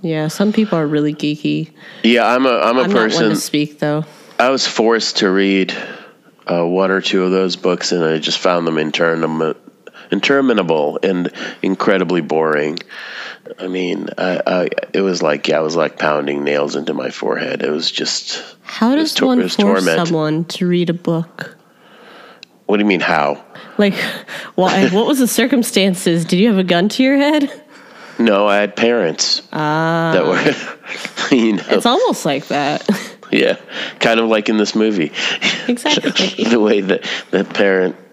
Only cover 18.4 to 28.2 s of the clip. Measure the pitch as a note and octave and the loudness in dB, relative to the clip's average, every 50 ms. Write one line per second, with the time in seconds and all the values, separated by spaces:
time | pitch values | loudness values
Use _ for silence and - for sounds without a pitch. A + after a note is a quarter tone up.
18.4 | - - - _ _ - - - - A#3 C4 D4 D#4+ D#4 - - - C4 B3+ B3 | -10 -14 -20 _ _ -16 -4 0 2 2 2 2 0 0 0 0 2 2 2 2
19.4 | - F3+ - - G#3 G3+ G3 F#3+ F#3 F3+ E3 E3 F3 E3 E3+ D#3+ D#3 D3+ D#3 D#3+ | 0 0 0 2 2 4 4 4 2 2 2 2 2 0 0 0 0 0 0 -2
20.4 | E3+ E3 - - F#3 F3+ F3 F3+ F3+ E3+ E3 F3 - - E3+ E3 E3+ - - - | -2 -4 -4 -4 0 0 2 2 2 0 -2 -4 -2 -2 -2 -2 -2 -6 -10 -14
21.4 | - - - _ _ _ _ _ _ - - - - - - - - - - - | -14 -14 -16 _ _ _ _ _ _ -20 -20 -20 -20 -20 -20 -20 -20 -20 -20 -20
22.4 | - _ _ _ _ - G2+ G#2 G#2 G#2+ G2 F2 D#2+ F2 E2+ D#2+ D2 C#2+ D2 - | -20 _ _ _ _ -2 0 2 4 2 2 2 2 0 0 2 2 0 -2 -4
23.4 | - - - - - - - - G#3 G3+ F#3+ - A2+ - - - - - - - | -8 -20 -20 -20 -20 -20 -2 0 0 2 2 -2 -4 -6 -6 -10 -14 -14 -16 -14
24.4 | - - - - F3+ - - F#3+ F#3+ - F3+ G3+ A3+ - D4+ C4 C4 G#3+ - - | -14 -8 -2 0 2 2 4 2 2 2 2 0 2 2 2 2 2 0 2 0
25.4 | A3+ A#3 C#4+ B3+ A3+ - - G#3 F#3+ G3 F#3 F3+ - F#3 E3+ E3+ E3 - F#3 F3+ | 0 2 2 0 0 2 2 2 2 2 0 0 0 0 0 0 0 0 2 4
26.4 | G3+ A#3+ G#3+ F#3+ F#3+ F3 F3+ E3+ F3+ G#3 G#3 - C4 C4 C#4 C#4 C#4+ D4 D#4 D4+ | 4 4 4 2 2 2 2 2 2 0 2 2 2 2 4 2 2 2 2 2
27.4 | C#4+ C#4 - - - _ - - - - - - - - - - | 0 -2 -4 -10 -20 _ -20 -20 -20 -20 -20 -20 -20 -20 -4 0